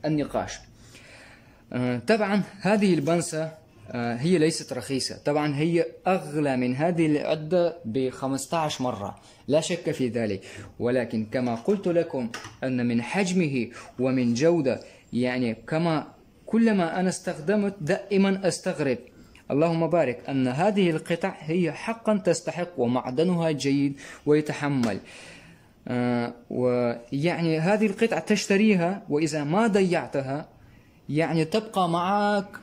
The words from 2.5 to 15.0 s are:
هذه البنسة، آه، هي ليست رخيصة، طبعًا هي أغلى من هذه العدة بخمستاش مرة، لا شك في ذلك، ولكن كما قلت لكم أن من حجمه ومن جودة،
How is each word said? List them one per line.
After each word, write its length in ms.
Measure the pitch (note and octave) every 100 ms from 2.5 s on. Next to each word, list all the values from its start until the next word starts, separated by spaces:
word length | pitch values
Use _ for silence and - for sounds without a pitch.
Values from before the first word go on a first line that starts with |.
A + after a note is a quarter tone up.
| -
هذه 320 | F#3 G#3+ G3
البنسة، 580 | D#3+ C#3+ E3+ D#3+ D#3 D#3+ - - - -
آه، 240 | A#2+ A#2+ A#2
هي 220 | D#3 F3+
ليست 360 | D#3 D#3+ D3+
رخيصة، 440 | B2+ - C3+ - - -
طبعًا 300 | D3 D3+ C#3
هي 300 | D#3+ E3+ E3 - F3+
أغلى 500 | F#3 D3+ D3 C#3+ B2+
من 180 | B2 B2+
هذه 300 | E3 E3+ D#3+
العدة 720 | D3 - D#3 D#3 F3+ F3 D#3+ A2
بخمستاش 960 | A#2+ C3 B2+ C3+ C3+ - E3+ D3+ -
مرة، 340 | B2+ G#2+ G2 - - - -
لا 140 | D3
شك 300 | D#3 E3+ E3
في 160 | C#3+ B2+
ذلك، 340 | A#2 A2 F#2+ - - - -
ولكن 460 | A#2 B2+ A#2 A2+ G#2+
كما 300 | C3 B2 A#2
قلت 320 | - G3+ F3+
لكم 420 | E3+ E3 C3+ A2+ - - -
أن 240 | C3 B2+ A#2+
من 140 | A#2
حجمه 680 | A#2 F#3 F#3 F#3 D#3+ C3+ A2+ - - -
ومن 340 | B2+ C3 A#2+
جودة، 460 | A#2 D#3+ F3 C3 A2 - -